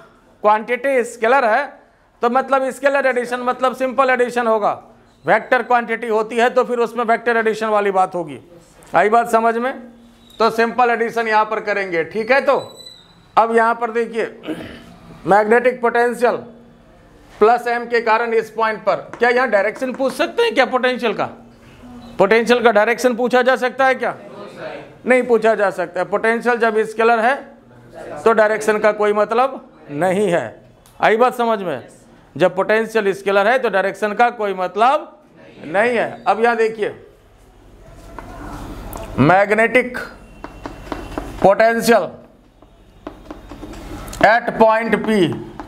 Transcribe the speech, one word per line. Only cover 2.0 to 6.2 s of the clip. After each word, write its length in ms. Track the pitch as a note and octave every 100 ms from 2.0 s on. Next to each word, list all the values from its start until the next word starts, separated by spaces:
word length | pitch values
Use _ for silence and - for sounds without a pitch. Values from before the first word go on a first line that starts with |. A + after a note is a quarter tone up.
| _ _
तो 80 | A#3+
मतलब 380 | B3+ C4 C4+ C4
स्केलर 360 | - C#4 C#4 C4
एडिशन 340 | B3 A#3 B3
मतलब 320 | B3 B3 B3+
सिंपल 360 | A#3+ C4 B3 C4
एडिशन 360 | B3+ B3 A#3+ A#3
होगा, 260 | A3 G3+ B2+ - - _ _
वेक्टर 380 | C#3+ G#3 - B3+
क्वांटिटी 440 | A#3 A#3+ A3+ A3+ A#3+
होती 280 | G#3+